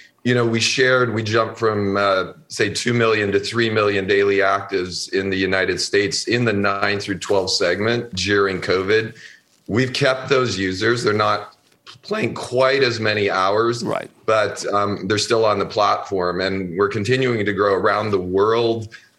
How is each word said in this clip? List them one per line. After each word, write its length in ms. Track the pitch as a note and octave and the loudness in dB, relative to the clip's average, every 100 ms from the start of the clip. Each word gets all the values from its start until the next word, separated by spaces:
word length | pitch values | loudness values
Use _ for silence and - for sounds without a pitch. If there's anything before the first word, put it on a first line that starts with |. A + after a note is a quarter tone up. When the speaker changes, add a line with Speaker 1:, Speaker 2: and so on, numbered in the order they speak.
| - _ | -20 _
Speaker 1:
you 100 | B2 | -2
know, 120 | B2 A#2 | 2 2
we 160 | A2+ | 0
shared, 520 | A2 - B2+ B2+ B2 | 0 2 2 4 2
we 80 | A2 | -2
jumped 380 | G#2+ A2+ A2 - | 0 0 0 -2
from, 380 | A2+ G#2 G2+ G2 | -2 0 0 2
uh, 340 | G2+ F#2+ F2+ - _ | 2 2 -2 -8 _
say, 220 | - B2 | -4 -2
two 240 | - - | -2 -2
million 400 | A#2+ A2+ A2 G2+ | 2 2 2 2
to 80 | G2 | 0
three 280 | G2+ A#2 A2+ | 0 0 0
million 380 | G#2+ G#2 G2+ F#2+ | 2 2 0 2
daily 300 | G2+ G2+ G2 | 2 4 4
actives 760 | G2 G2 G2 F#2+ F#2 E2+ - | 2 2 0 -4 -4 -6 -4
in 180 | F#2 G2 | -2 -2
the 80 | F#2+ | 0
United 440 | F#2+ F#2+ F#2 F2+ | 0 0 0 -2
States 480 | - G2+ G2+ D#2+ - | 0 0 0 -2 -2
in 160 | A#2 A#2+ | 0 0
the 80 | |
nine 460 | G2+ G2+ G2 G2+ G2+ | 0 0 0 -2 -2
through 180 | G2+ F#2 | -4 -8
twelve 300 | - G2+ F#2 | 0 0 0
segment 640 | - F#2 F#2 G#2+ A#2+ A#2+ | 0 0 0 0 -2 -4
during 480 | F#2 F#2+ G#2 G2 F#2 | -6 0 2 2 0
covid. 560 | F2 F#2 F#2+ A2 A2+ - - - _ _ - | -2 -2 2 0 0 -10 -20 -20 _ _ -4
We've 220 | G#2 B2+ | 0 0
kept 380 | B2+ C#3 - A2+ | 0 0 0 0
those 280 | C3+ B2 F#2+ | 2 2 -2
users. 460 | F#2+ F#2 A2 A#2+ | -4 0 0 0
They're 100 | A2 | 0
not 420 | G#2+ G#2+ G#2 - - _ _ - - | 2 2 0 -4 -20 _ _ -20 -20
playing 340 | - G#3+ A#2+ F2 | -8 -4 -4 -6
quite 480 | - A#2+ C3 C#3 | -6 0 2 4
as 180 | B2+ A2 | 2 0
many 280 | G#2+ G#2+ G2+ | -2 0 0
hours, 540 | F2 F#2+ G#2 A#2 B2 | 2 0 2 0 -2
Speaker 2:
Right. 260 | G#2 - - _ - | -4 -6 -6 _ 0
Speaker 1:
but, 400 | A2 G2+ - - | 0 0 -4 -4
um, 420 | G2+ G2+ G2 F#2+ | -2 0 -2 -2
they're 80 | G#2 | -2
still 260 | - A#2 | 0 2
on 160 | A2 G2+ | 2 2
the 60 | F#2 | -2
platform. 720 | - G2+ G2+ - G2 F2+ F2+ | 0 2 0 -2 -2 -2 -2
And 380 | F#2 F#2+ F2+ E2+ | -2 -4 -6 -2
we're 100 | G2+ | -2
continuing 580 | A2 G2+ B2+ C3 A#2 G#2 | 0 -2 0 0 0 -2
to 60 | |
grow 220 | F#2+ G#2 | 0 2
around 380 | F#2+ G2+ G#2 G#2+ | 2 2 0 0
the 80 | G2+ | -2
world. 760 | F2+ F#2 G#2 A2+ A#2 A2+ G#2+ - - | 0 2 2 2 2 0 -6 -16 -20